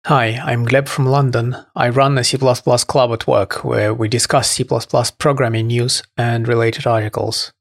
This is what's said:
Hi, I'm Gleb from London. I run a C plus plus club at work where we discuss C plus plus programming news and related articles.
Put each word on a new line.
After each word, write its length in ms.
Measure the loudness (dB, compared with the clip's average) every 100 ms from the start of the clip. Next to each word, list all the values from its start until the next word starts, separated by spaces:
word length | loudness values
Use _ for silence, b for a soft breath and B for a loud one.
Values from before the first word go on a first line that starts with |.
| 2
Hi, 300 | 2 2 -2
I'm 240 | -4 -2 2
Gleb 220 | 0 0
from 180 | -2 2
London. 500 | 2 2 0 -2 -6 _ -2
I 120 | 0
run 300 | 2 2 2
a 60 |
C 120 | 0 0
plus 240 | 2 2
plus 220 | 0 0
club 300 | 2 2 2
at 160 | 0 0
work 360 | 0 0 -6
where 300 | -4 0 0
we 140 | -2 -2
discuss 420 | -2 0 0 0
C 140 | -4
plus 200 | -2 -2
plus 280 | 0 -2 -2
programming 560 | _ 0 0 0 0 0
news 340 | 0 0 -4 -6 -4
and 320 | -2 -2 0
related 400 | 2 0 0 0
articles. 640 | 0 -2 -4 -4 -4 -8 _